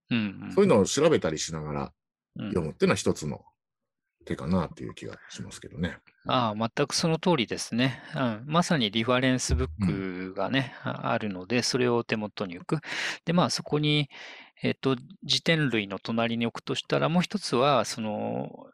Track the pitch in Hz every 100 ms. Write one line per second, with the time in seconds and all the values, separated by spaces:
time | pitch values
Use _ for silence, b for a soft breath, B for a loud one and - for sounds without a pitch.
0 | - 117 107 98 101 - 202 117 90 -
1 | 160 120 85 78 - 80 76 71 67 _
2 | _ _ _ - 107 87 78 - 185 113
3 | 101 85 76 - - _ _ _ _ _
4 | _ _ - 80 67 92 76 - 53 -
5 | 53 - - - 55 - - - 85 -
6 | _ _ - 127 117 107 113 - 143 -
7 | 170 160 185 160 104 90 - 117 131 -
8 | - 156 123 107 139 160 170 156 107 110
9 | 113 127 131 127 - - - - 95 98
10 | 95 90 92 95 98 127 127 - 131 -
11 | 135 120 107 92 92 120 - 127 123 120
12 | - 110 104 - 95 87 - 156 - B
13 | B B - 175 131 - - 151 151 147
14 | 143 B B B B - 123 - 135 131
15 | - - 156 - - 160 143 113 98 95
16 | - 117 117 117 117 - - 131 - 143
17 | 143 175 170 208 - 123 143 131 104 -
18 | 110 104 110 123 139 - -